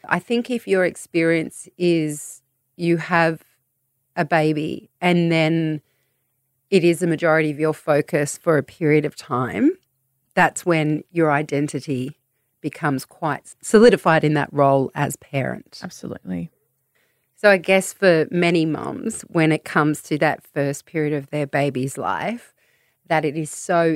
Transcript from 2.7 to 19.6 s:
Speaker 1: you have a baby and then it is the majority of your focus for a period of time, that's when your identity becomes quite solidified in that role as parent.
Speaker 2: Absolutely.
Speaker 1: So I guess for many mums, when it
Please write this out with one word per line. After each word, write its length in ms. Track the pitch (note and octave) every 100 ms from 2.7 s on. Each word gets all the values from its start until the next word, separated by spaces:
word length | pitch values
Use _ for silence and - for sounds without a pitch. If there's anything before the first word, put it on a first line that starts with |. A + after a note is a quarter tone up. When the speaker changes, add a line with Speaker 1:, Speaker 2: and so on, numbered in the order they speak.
| -
Speaker 1:
you 200 | E3+ E3+
have 460 | D#3+ F3 E3 D#3+ - _ _ _ _ _ _ -
a 80 |
baby 680 | D#3 E3+ D#3 D3+ D#3 - - _
and 300 | F3+ F3 E3+
then 500 | E3 D#3+ E3 D#3+ D#3 - _ _ _ _ _ _ _ _
it 140 | G3
is 160 | E3 D#3+
the 80 | F3
majority 440 | D#3 E3+ D#3 D#3
of 80 | C#3+
your 140 | D#3
focus 640 | D3+ - D3 D3 D#3+ D3 -
for 200 | - D#3
a 60 |
period 400 | C3+ - D#3+ D3+ D3
of 100 | -
time, 560 | - B2 B2+ F3+ C4+ F#4+ _ _ _ _ _
that's 320 | - E3 - -
when 380 | E3 D3+ D3+ -
your 200 | E3+ D#3+
identity 840 | C#3+ D3+ C#3+ D3 C#3+ C#3+ C3 B2+ D3+ _ _ _ _
becomes 420 | D#3 - D#3 C3+ -
quite 480 | - D#3+ C#3 - -
solidified 600 | - A3 A#3+ G3 F#3 D#3+
in 100 | D3+ D3+
that 140 | -
role 360 | C#3+ C#3 C3+ C3 -
as 220 | C#3 C#3
parent. 640 | - C#3 C3 B2 - -
Speaker 2:
Absolutely. 640 | F3+ - - - - F3+ E3+ _ _ _ _ _ _ _ _ _
Speaker 1:
So 160 | G#3+
I 60 | G3
guess 340 | E3 F#3+ F#3+
for 320 | - F#3+ D#3+ D3+
many 340 | F3 F3 E3+ D#3+
mums, 560 | D3+ - - - -
when 280 | - E3+ D#3
it 120 | D#3